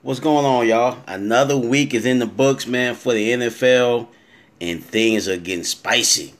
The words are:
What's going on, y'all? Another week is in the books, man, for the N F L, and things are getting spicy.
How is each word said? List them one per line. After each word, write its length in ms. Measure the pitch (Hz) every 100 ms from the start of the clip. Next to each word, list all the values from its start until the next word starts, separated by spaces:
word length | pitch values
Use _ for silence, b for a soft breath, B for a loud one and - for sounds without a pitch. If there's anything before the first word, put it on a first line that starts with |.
| 131
What's 140 | 131
going 260 | 156 151 139
on, 220 | 127 117
y'all? 300 | 113 123 123 -
Another 480 | 95 101 117 139 139
week 360 | 117 139 139
is 140 | 120 117
in 140 | 127
the 60 | 113
books, 380 | 98 135 131
man, 300 | - 123 123
for 180 | 117 131
the 200 | 113 107
N 100 | 123
F 180 | 120 113
L, 480 | 127 127 123 120 113 b b b b _
and 200 | 85 82
things 460 | - 110 113 107 92
are 100 | 92
getting 280 | 87 90
spicy. 680 | 80 - - 120 110 - 71 -